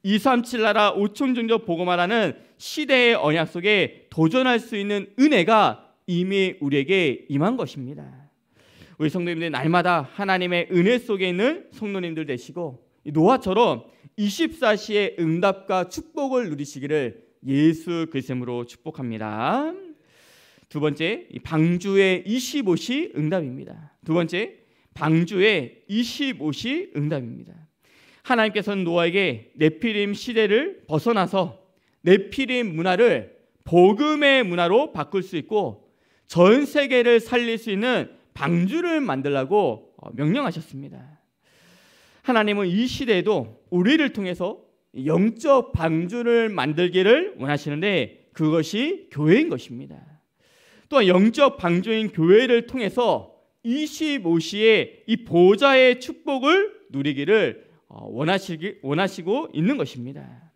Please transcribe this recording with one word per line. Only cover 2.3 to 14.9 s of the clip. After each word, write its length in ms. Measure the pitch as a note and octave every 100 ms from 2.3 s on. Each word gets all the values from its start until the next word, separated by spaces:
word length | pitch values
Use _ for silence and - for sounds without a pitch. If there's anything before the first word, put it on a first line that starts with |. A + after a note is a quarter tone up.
| A#2 _ _
시대의 580 | - - D4 C4 A#3+ A3+
언약 320 | D3+ D#3+ D#3
속에 600 | F3 F#3+ G#3 C3 - _
도전할 500 | - D#3+ B3+ B3+ A#3+
수 160 | - G#3
있는 320 | G3+ G#3 F#3+ -
은혜가 760 | D4 B3 E3+ A3+ E3 G#2+ _ _ -
이미 480 | F3 F#3 G3 F#3 F#3+
우리에게 680 | C#3 C#3 C#3 F#3+ D#3+ A2+ -
임한 280 | C#3 F3+ B3
것입니다. 720 | D3+ C#3 B2+ D3+ C#3 C3 C#3+ _ _ _ _ _ - -
우리 120 | D3+
성도님들 420 | F#3 E3+ E3 E3+
날마다 560 | C3 D3 F3 F3 E3+ C3+
하나님의 560 | - G3 F#3 F3+ F3 -
은혜 280 | F3+ F3+ B3
속에 300 | A#3+ G3+ F#3
있는 380 | F3+ A#3+ E4+ -
성도님들 540 | - G#3+ G3 F3 D#3+ D3
되시고 580 | B2+ - D3+ E3 B2 _ _
이 80 | -
노아처럼 720 | D3+ F3 C4 F#3+ G3+ A3+ A#2+ - _ - -
이십사 580 | G#3 G3 D#4+ D#4+ A#3 G#3+
시의 400 | -